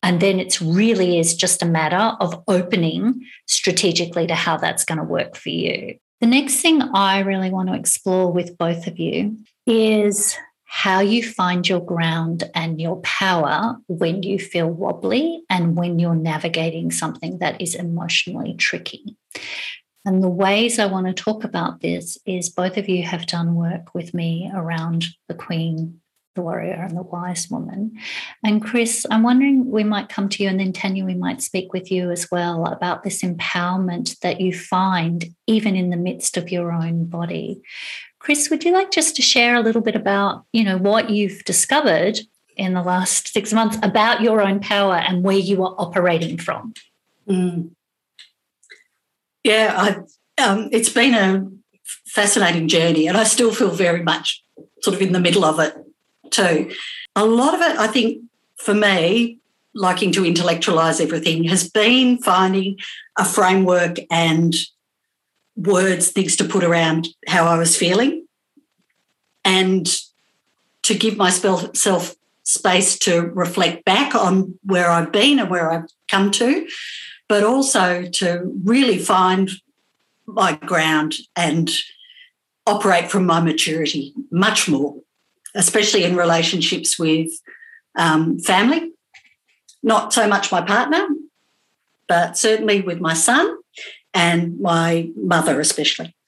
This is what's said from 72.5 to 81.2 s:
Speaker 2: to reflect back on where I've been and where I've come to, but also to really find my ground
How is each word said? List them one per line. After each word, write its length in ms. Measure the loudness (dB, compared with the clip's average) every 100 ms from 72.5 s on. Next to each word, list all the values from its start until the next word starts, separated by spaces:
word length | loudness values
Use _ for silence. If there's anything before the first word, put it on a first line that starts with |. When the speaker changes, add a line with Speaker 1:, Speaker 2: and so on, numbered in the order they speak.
| 0 2 4 2 0
Speaker 2:
to 220 | 2 2 0
reflect 500 | -2 -2 0 0 0
back 300 | 0 2 2 2
on 420 | 2 2 0 -6
where 260 | -2 2 4
I've 220 | 2 2
been 260 | 2 4 4
and 100 | 2
where 220 | 0 0
I've 180 | -2 -6 _ _
come 220 | 0 2
to, 340 | 2 2 0 -2 -12 -14 -14 -16 -20 _
but 160 | 2
also 600 | 4 2 2 2 2 0
to 480 | -4 -2 -2 -2 -4 -4
really 340 | 2 2 4 2
find 500 | 2 4 4 4 0 -2 _ _ _ _ _ _ -10
my 300 | 0 0 0
ground 580 | -2 2 4 4 2 -4